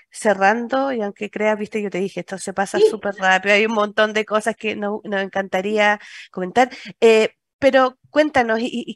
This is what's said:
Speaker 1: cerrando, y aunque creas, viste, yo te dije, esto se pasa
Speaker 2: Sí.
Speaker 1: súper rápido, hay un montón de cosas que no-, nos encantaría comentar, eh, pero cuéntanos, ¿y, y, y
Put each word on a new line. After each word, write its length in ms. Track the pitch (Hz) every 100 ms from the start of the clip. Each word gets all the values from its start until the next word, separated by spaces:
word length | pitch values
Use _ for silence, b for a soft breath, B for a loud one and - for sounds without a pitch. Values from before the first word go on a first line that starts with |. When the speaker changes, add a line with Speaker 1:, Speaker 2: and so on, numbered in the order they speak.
| b
Speaker 1:
cerrando, 800 | - 226 190 196 226 233 269 269
y 100 | 247
aunque 280 | 202 196 208
creas, 280 | - 214 214
viste, 240 | 208 220
yo 80 | 202
te 100 | 180
dije, 220 | 190 -
esto 160 | 170 190
se 140 | -
pasa 260 | 190 196 -
Speaker 2:
Sí. 60 | 440
Speaker 1:
súper 260 | 214 208 196
rápido, 380 | 185 185 196 208
hay 100 | 220
un 80 |
montón 380 | 226 208 202 214
de 120 | 214 214
cosas 300 | 214 226 214
que 180 | 214 214
no-, 260 | 202 214 -
nos 160 | 202
encantaría 760 | 196 196 196 190 196 214 208 208 B B B
comentar, 380 | - 185 208 247 B B -
eh, 300 | 226 220 220 - _ _
pero 380 | 277 262 254 254 _
cuéntanos, 500 | 294 302 285 233 226
¿y, 60 | 226
y, 180 | 240
y 80 | -